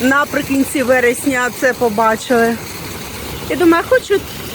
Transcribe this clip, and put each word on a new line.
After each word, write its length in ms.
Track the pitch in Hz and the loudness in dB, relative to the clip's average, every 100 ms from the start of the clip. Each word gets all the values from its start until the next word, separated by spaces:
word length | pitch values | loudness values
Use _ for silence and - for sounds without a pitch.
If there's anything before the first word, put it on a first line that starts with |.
наприкінці 840 | 254 277 294 277 277 269 262 294 | 2 2 2 -2 -2 0 0 0
вересня 680 | 247 254 240 247 285 247 247 - | 2 4 4 0 -2 0 -2 0
це 120 | 262 | 0
побачили. 840 | 254 240 208 220 220 - 233 226 226 - - - - - - - - - | 2 0 2 2 2 0 2 2 0 -8 -12 -12 -12 -12 -12 -12 -10 -6
І 60 | 285 | 2
думаю, 280 | 339 330 - | 4 4 4
хочу 320 | 508 - 392 - - - | 0 2 -2 -2 -12 -10